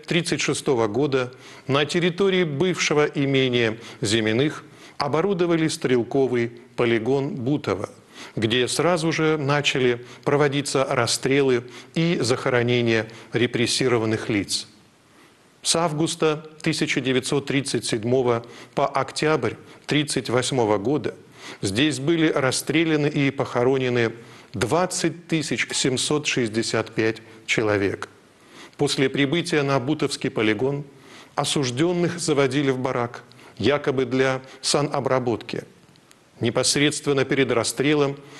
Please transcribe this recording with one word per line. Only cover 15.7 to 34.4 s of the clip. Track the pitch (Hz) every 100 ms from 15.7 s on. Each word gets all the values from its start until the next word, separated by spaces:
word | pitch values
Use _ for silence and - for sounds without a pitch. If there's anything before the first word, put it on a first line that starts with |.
| 165
августа | 170 156 165 - 160 151 - -
тысяча | - 156 156 -
девятьсот | 127 131 123 143 135
тридцать | 135 131 123 -
седьмого | 120 113 131 123 117 - - -
по | - 143
октябрь | - - - 151 156 120 - - - -
тридцать | 143 147 - 127
восьмого | 120 123 135 110 104
года | 101 147 104 - - - - -
здесь | 104 98 151 127
были | 139 170 156
расстреляны | - 131 123 - 151 165 151 143
и | 135 139
похоронены | 139 120 123 123 135 127 123 113 113 - - -
двадцать | 101 113 156 180 - 170 165 -
тысяч | 165 139 120 -
семьсот | - 143 127 - 151 147
шестьдесят | - 117 110 113 117 110 -
пять | 113 113 - - -
человек. | - 107 104 98 - - - _ _ - - - -
После | 143 - 135
прибытия | 147 139 170 170 151
на | 139 135
Бутовский | 123 151 139 - 131
полигон | - 107 104 131 143 143 - - - - -
осуждённых | 139 160 127 123 170 175 175 -
заводили | - 143 139 131 139
в | 131
барак, | 131 127 117 - - - - -
якобы | 104 143 147 131 127
для | 131 135 131